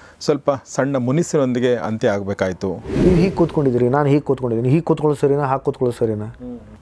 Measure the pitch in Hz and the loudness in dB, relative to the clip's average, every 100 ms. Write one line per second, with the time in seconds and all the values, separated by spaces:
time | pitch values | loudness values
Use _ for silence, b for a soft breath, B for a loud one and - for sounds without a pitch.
0 | B B - 147 - 135 - - 135 135 | B B -2 0 0 -4 -4 -2 -2 0
1 | 123 147 170 160 127 123 123 120 92 110 | 0 0 0 0 0 2 0 0 -2 -2
2 | 120 101 98 101 95 90 95 85 - - | 0 0 -4 -4 -4 -2 -6 -6 -6 0
3 | 175 175 185 - 165 160 139 120 123 139 | 4 4 2 2 0 2 0 2 2 2
4 | 147 143 143 131 127 113 123 160 165 151 | 2 2 2 -2 -2 -2 2 2 2 0
5 | 151 139 143 143 139 135 - - 123 117 | 0 2 2 2 0 0 -2 -2 -2 0
6 | 113 107 110 - 123 240 - 110 | -2 -2 -8 -12 -14 -16 -18 -20